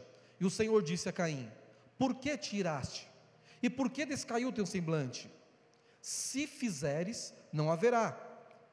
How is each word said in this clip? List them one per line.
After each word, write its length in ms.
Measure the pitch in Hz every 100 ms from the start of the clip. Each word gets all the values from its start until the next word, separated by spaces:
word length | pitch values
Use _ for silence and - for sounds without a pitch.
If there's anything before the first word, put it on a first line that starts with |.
| - - - -
E 40 |
o 60 | 190
Senhor 320 | - 220 220
disse 260 | 160 170 190
a 40 |
Caim: 360 | - 170 147 113 110 - - - -
'Por 200 | 262 254
que 200 | 277 294
te 200 | - 202
iraste? 520 | 175 147 - - - - - - - -
E 80 | 247
por 180 | 247 262
que 160 | -
descaiu 440 | 311 277 - 233 254
o 40 |
teu 140 | 247 190
semblante? 640 | 190 165 160 131 - 104 - - - _ _ _ _
Se 480 | - - - 262 294
fizeres, 840 | - 240 151 147 143 180 233 - - -
não 180 | 151 156
haverá. 480 | 165 226 240 208 127 - - - - -